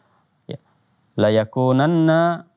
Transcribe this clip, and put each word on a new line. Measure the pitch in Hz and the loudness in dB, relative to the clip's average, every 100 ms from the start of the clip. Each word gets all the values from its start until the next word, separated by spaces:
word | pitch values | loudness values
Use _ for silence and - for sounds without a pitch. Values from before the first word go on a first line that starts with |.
| _ _ _ _ - | _ _ _ _ -18
ya, | - _ _ _ _ _ - | -18 _ _ _ _ _ -2
"La | 104 | 0
yakunanna | 110 107 131 127 131 151 170 160 160 170 165 - | 0 -2 -2 0 0 0 0 2 2 0 -4 -12